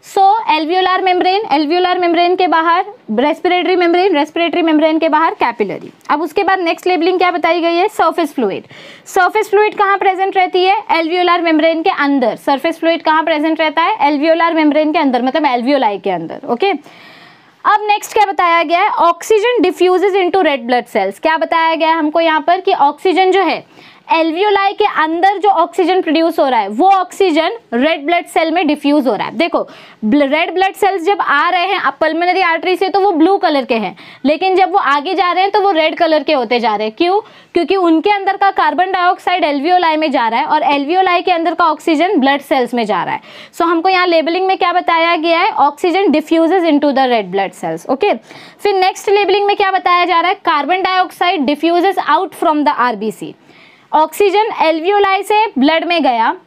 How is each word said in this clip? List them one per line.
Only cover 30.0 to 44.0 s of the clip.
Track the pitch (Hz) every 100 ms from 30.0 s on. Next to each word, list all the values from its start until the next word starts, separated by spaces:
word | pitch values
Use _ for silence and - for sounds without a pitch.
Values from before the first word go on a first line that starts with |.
ब्ल-, | 214 277 277
red | 302 349
blood | 349 381
cells | 392 403 381
जब | 330 403
आ | - 285 330
रहे | 359 359
हैं | 381
अब | - -
पल्मोनरी | 311 320 349 370
artery | 349 330 339 359
से | 381
तो | 403
वो | 392
blue | 339 330 392
color | 370 285
के | 240
हैं, | 233 196 - - -
लेकिन | 262 311 370 370
जब | 370
वो | 381
आगे | 262 285 294
जा | 359 359
रहे | 349
हैं | 392
तो | 403
वो | 392
red | 320 311
color | 330 330 311
के | 277
होते | 302 226 240
जा | 226 208
रहे | 214
हैं। | 220
क्यों? | 349 403 440 - _
क्योंकि | 349 330 392
उनके | 349 320 392
अंदर | 403 392 392
का | 392
carbon | 392 320 294 370
dioxide | 381 349 359 - 359
alveoli | 320 285 294 359 330 311
में | 311
जा | 254 226
रहा | 226
है | 302
और | 302
alveoli | 294 285 277 370 381 359
के | 359
अंदर | 349 330
का | 339
oxygen | 339 311 - 302 349 392
blood | 269 277
cells | 277 285 240
में | 247 214
जा | 185
रहा | 151
है। | 131 - - -
So | -
हमको | 339 339 349
यहाँ | 370